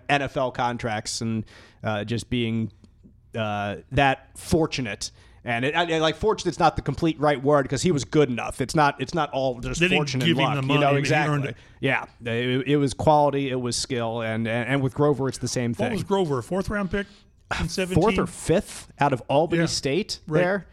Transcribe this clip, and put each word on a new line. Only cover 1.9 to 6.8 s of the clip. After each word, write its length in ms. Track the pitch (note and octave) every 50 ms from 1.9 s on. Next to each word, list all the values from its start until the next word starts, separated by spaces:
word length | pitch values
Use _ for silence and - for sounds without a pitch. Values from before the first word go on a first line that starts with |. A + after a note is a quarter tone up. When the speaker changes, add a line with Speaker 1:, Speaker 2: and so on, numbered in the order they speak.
| G#2+ G#2 G#2
Speaker 1:
just 260 | G#2+ A#2+ A2+ - -
being, 400 | B2+ B2 A#2 A2+ A2+ A2+ A2 A2 - _ - - _ _ - - - _ _ _ -
uh, 420 | A#2 A2 G#2+ G#2 G#2 G2+ G#2 G2 D#2 - - C3
that 460 | C3 C#3+ C3+ C3+ - - - - -
fortunate. 720 | - - - E3+ D#3+ D3+ - - B2+ G#2 G2+ - - - - - - - - - -
And 220 | A#2+ A#2 A#2 B2+
it, 100 | B2+ D#3
I, 200 | E3 F3 E3 D#3+
I, 40 | D#3+
like, 160 | D#3 D#3+ D3+
fortunate's 420 | - - A3 G#3+ - - F3+ - -
not 180 | F3+ D#3 -
the 60 | -